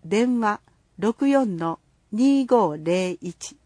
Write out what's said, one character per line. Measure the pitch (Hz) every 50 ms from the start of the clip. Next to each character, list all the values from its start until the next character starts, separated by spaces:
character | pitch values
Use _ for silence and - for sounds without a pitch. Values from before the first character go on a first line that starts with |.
| _
電 | 165 185 214 240 247 247 240
話 | 226 208 208 - _ _ _ _ _ _ _ -
六 | 180 214 233 _ 285 277
四 | 277 269 269 220 180
の | 165 165 165 165 - _ _ _ _ _ _
二 | - 214 254 277 277 277 269
五 | 240 254 240 208 165 147
零 | 151 156 165 175 185 185 180 180 -
一。 | - 175 170 _ - - - _ _